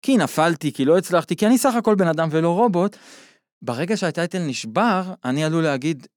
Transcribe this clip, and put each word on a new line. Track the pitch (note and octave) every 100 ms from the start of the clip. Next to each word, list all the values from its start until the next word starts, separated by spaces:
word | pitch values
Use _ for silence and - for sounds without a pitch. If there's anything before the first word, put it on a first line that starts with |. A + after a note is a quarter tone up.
כי | - C4
נפלתי, | C#3 - E3 E3 D3
כי | - C3+
לא | F3
הצלחתי, | - F3 - -
כי | G#3+
אני | B3
סך | C#4 A#3+
הכל | A3 G#3
בן | F3
אדם | D#3 D#3+
ולא | D#3+ E3+ F3
רובוט. | A#3+ F3 G3 - - - - _ _ _
ברגע | - A#2+ F3 A3
שהטייטל | F3 D#3+ E3+ F#3+
נשבר, | E3 B2 A2 B2 A#3 F#3+ F#3 - B2+
אני | C3+
עלול | D#3 E3
להגיד | D#3+ C#3 D3 D3 -